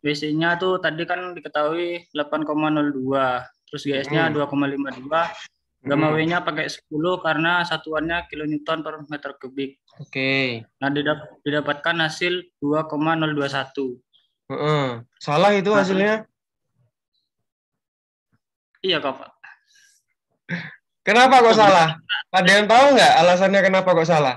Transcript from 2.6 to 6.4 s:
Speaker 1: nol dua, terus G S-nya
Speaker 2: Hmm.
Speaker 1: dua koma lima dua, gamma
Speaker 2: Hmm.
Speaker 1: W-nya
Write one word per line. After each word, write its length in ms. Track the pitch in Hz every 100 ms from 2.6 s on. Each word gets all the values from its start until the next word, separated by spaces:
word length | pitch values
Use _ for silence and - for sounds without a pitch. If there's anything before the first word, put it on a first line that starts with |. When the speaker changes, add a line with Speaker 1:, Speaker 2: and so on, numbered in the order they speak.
| 156
Speaker 1:
nol 160 | 151 147
dua, 560 | 135 131 135 131 123 123 _ _
terus 160 | 147 143
G 80 | 139
S-nya 320 | 139 151 165
Speaker 2:
Hmm. 0 |
Speaker 1:
dua 160 | 147 143
koma 160 | 143 139
lima 240 | 139 135 123
dua, 320 | 135 160 170 - - _ _ _ -
gamma 240 | 143 156
Speaker 2:
Hmm. 80 | 156
Speaker 1:
W-nya 240 | 160 175